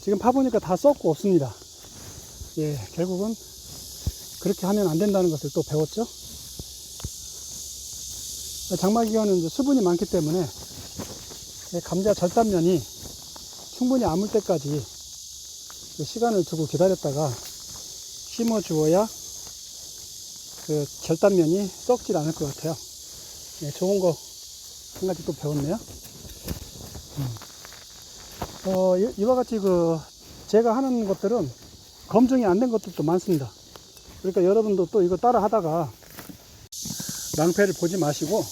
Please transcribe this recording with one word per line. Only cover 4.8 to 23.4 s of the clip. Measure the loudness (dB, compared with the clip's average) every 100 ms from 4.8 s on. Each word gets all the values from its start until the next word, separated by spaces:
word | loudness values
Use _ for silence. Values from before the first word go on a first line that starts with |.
| 4
안 | 4
된다는 | 2 4 4
것을 | 2 -2
또 | -2
배웠죠. | 0 0 0 0 -4 -6 -14 -14 -16 -14 -14 -14 -16 -12 -12 -12 -14 -14 -14 -12 -12 -12 -12 -12 -12 -10 -10 -10 -10 -10 -4 0
장마 | 2 2
기간은 | 2 2 2 2
이제 | 0
수분이 | 0 2 4
많기 | 4 2 2
때문에, | 2 2 2 0 -4 -14 -14 -14 -10 -10 -10 -14 -16 -16 -14 -6
예, | -6
감자 | -2 0 2
절단면이 | 2 2 4 4 4 4 4 0 -12 -14 -14 -16 -16 -16 -16 -16 -2
충분히 | 2 4 4
아물 | 2 2
때까지 | 0 2 0 2 -4 -4 -12 -16 -16 -16 -16 -16 -16 -16 -16 -16 -10
그 | -8
시간을 | 0 2 4 0
두고 | 0 -2
기다렸다가 | 4 4 4 -2 0 -2 -2 -8 -12 -12 -12 -14 -14 -14 -14 -14
심어주어야 | -2 0 0 0 2 6 6 4 -2 -14 -16 -16 -16 -16 -16 -16 -16 -16 -16 -16 -16 -16 -16 -4
그 | -4 -4 -8
절단면이 | -4 4 6 6 6 4 0
썩질 | -6 0 0 2 -2
않을 | 0
것 | -2 -4
같아요. | -4 -6 -6 -10 -16 -16 -16 -16 -16